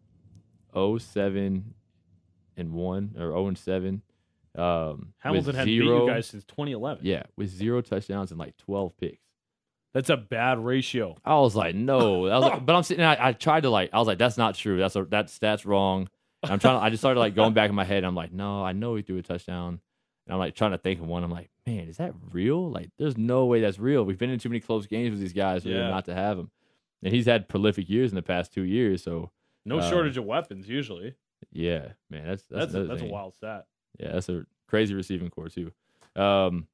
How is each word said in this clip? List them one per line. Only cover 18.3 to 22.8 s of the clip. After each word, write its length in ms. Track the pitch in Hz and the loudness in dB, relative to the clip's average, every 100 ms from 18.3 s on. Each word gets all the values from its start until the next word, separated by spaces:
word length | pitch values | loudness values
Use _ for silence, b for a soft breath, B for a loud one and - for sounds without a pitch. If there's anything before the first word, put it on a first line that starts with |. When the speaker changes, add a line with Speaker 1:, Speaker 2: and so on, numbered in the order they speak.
Speaker 1:
"No, 320 | 90 101 101 | -6 -6 -4
I 80 | 92 | -4
know 240 | 95 120 110 | -4 -4 -6
he 60 | |
threw 160 | 98 92 | -6 -8
a 40 | |
touchdown." 580 | - 87 - 90 87 87 _ _ _ _ - | -6 -8 -8 -8 -8 -10 _ _ _ _ -6
And 60 | |
I'm, 40 | 92 | -4
like, 160 | 87 | -4
trying 180 | - 107 | 0 0
to 60 | 90 | 0
think 220 | 92 90 | -2 -4
of 60 | 82 | -4
one. 160 | 87 | -4
I'm 80 | 87 | -4
like, 200 | 85 87 _ | -6 -10 _
"Man, 220 | 123 107 82 | -8 -8 -8
is 100 | 80 | -8
that 140 | 180 - - | -10 -10 -10
real? 360 | 87 107 160 180 | -2 0 0 -2
Like, 200 | 120 | -8